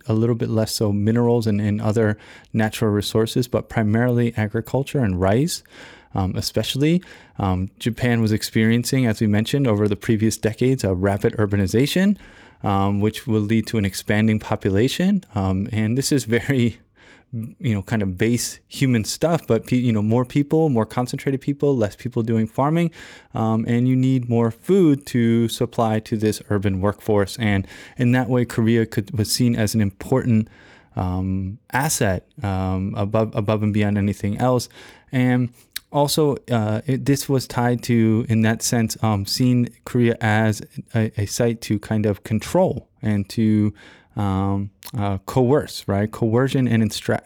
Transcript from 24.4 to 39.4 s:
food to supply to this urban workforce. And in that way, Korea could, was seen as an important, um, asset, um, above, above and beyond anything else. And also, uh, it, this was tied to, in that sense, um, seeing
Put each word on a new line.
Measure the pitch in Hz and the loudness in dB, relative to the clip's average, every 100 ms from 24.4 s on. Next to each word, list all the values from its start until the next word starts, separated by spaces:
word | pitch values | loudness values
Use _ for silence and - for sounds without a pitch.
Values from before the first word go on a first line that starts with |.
| 117 | 2
food | - - 196 165 139 - | -2 0 4 4 2 0
to | 123 117 117 113 | 0 2 2 2
supply | - 120 - 113 110 | -2 -4 0 0 0
to | - 110 | -2 -2
this | 107 104 - | 0 -2 -2
urban | 104 101 95 | -2 0 0
workforce. | 101 - - 104 98 - | 0 -2 0 0 0 -2
And | 110 98 - - - - | 0 0 -2 -10 -14 -2
in | 123 | 2
that | 127 113 | 2 2
way, | 123 | 0
Korea | 120 - 113 117 113 | 0 0 2 2 0
could, | - 104 107 | -2 -4 -2
was | 104 | -2
seen | - 123 117 | 0 0 2
as | 107 113 | 0 0
an | |
important, | 101 - - 131 127 110 110 - - - _ 107 | 0 -2 -2 0 2 2 0 -8 -20 -20 _ -6
um, | 92 92 95 95 95 104 _ | -4 -2 -2 -4 -6 -10 _
asset, | 123 151 - 110 90 - - | -2 -2 0 0 -2 -6 -8
um, | 101 95 95 92 98 110 | -4 -2 -2 -2 -4 -4
above, | 101 110 110 | -2 0 -2
above | 113 101 110 | -2 -2 0
and | 104 | 0
beyond | 104 104 104 | 0 0 0
anything | 101 98 101 104 | 0 -2 -4 -2
else. | 123 123 - - - - _ | 0 0 -2 -14 -20 -20 _
And | 131 127 123 120 - _ - _ | 0 2 2 -2 -8 _ -20 _
also, | 147 143 - 147 - - | 0 0 2 0 0 -2
uh, | 120 107 107 - | -2 0 -2 -2
it, | 131 127 | -2 0
this | 139 - | 0 0
was | 135 - | -2 -2
tied | - 120 120 | -2 0 0
to, | - 117 110 110 120 | 2 2 4 2 2
in | 110 | 2
that | 110 113 | 2 0
sense, | - 123 110 - | 0 0 0 0
um, | 110 101 98 | 0 0 -2
seeing | - | 0